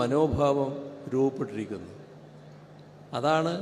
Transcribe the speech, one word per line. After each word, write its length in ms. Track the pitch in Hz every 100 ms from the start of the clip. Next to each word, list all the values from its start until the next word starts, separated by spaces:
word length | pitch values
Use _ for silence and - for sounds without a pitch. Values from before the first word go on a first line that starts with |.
മനോഭാവം 720 | 123 143 156 135 143 139 139 139 - - -
രൂപപ്പെട്ടിരിക്കുന്നു, 800 | 127 135 135 - 104 104 98 90 - - - - - - - - - - - - 127
അതാണ് 340 | 139 156 160 175